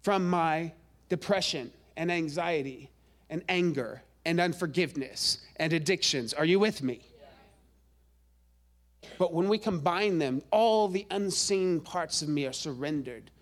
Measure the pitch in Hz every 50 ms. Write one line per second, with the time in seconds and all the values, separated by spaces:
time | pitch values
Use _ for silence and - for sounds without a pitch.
0 | - 202 202 190 180 175 180 175 165 160 156 160 170 165 - - - _ _ _
1 | _ _ 185 - - - 208 190 180 - - 143 120 131 - - - - _ -
2 | 165 175 175 170 165 151 143 175 170 175 170 151 135 135 127 - 139 - - _
3 | _ _ _ _ _ - 160 175 - - 185 180 175 175 147 135 120 107 110 -
4 | - _ _ _ _ 165 165 175 175 175 - - 180 160 131 175 175 143 - -
5 | - - - - - - - - - - - - 156 160 165 165 151 175 190 180
6 | - - - 135 117 110 - 147 156 165 180 196 208 220 208 - 135 123 120 -
7 | - - - - - - - - - - - _ _ _ _ _ _ _ _ _
8 | _ _ _ _ _ _ _ _ _ _ _ _ _ _ _ _ _ _ _ _
9 | - - - - 185 170 160 165 185 196 214 214 - 220 190 165 139 180 170 185
10 | 214 208 185 160 147 131 127 139 - - 202 214 226 226 220 220 214 196 180 196
11 | 196 - 190 202 202 190 170 - - - 202 190 185 185 175 160 - - - 180
12 | 160 151 - - 156 147 147 143 139 131 127 - - 156 135 123 143 147 156 147
13 | 127 127 120 113 107 - _ _